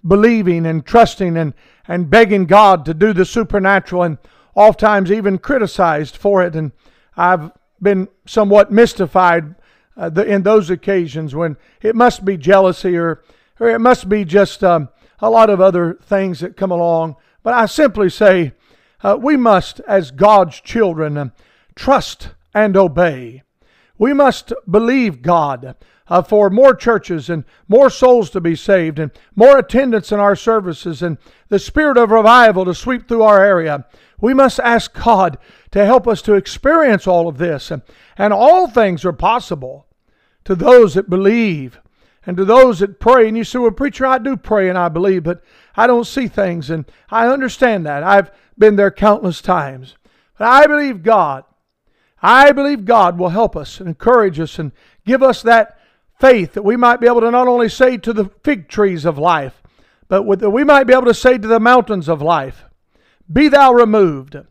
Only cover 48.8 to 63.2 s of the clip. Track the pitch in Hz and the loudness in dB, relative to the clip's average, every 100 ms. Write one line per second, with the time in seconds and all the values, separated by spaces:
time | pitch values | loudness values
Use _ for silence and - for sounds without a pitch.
48.8 | 202 190 208 208 196 160 - 180 139 135 | 0 0 0 0 -2 -8 -4 -4 -4 -12
49.8 | 131 _ _ _ _ _ 220 269 302 294 | -20 _ _ _ _ _ 2 4 4 2
50.8 | 285 208 170 220 156 135 _ _ _ _ | -4 -4 0 0 0 -6 _ _ _ _
51.8 | _ _ _ _ 180 247 285 277 277 277 | _ _ _ _ 2 6 6 4 -2 -4
52.8 | 190 233 180 175 180 185 220 165 143 - | 0 2 2 -2 -4 -2 -4 -4 -16 -16
53.8 | 180 165 - 247 202 151 160 - 151 _ | -14 -6 0 0 0 -4 -10 -10 -12 _
54.8 | _ _ - 254 262 233 226 233 214 _ | _ _ -4 0 0 0 2 2 0 _
55.8 | _ _ _ _ 262 240 170 - 202 240 | _ _ _ _ 2 2 0 -6 -4 0
56.8 | 240 247 240 240 226 240 254 247 226 - | 0 2 2 2 0 0 0 0 -2 0
57.8 | 254 247 226 220 196 _ - 262 156 - | 0 0 -6 -6 -6 _ -4 -4 -6 -4
58.8 | 202 175 156 143 160 160 135 - _ _ | -2 -2 -6 -4 -2 -2 -6 -16 _ _
59.8 | _ _ _ 190 202 196 208 220 294 285 | _ _ _ -4 -2 -2 -2 -2 2 2
60.8 | 254 254 247 226 254 254 214 226 226 254 | 4 2 2 2 2 0 0 0 4 2
61.8 | 220 202 151 160 147 165 135 - _ _ | 2 -8 -6 -6 -2 -4 -4 -16 _ _
62.8 | _ _ _ _ | _ _ _ _